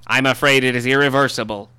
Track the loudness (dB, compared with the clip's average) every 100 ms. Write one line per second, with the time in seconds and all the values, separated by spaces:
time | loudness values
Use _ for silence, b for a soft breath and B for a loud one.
0 | -2 0 0 0 2 2 2 -2 0 2
1 | 2 2 0 -2 -8 -8 -12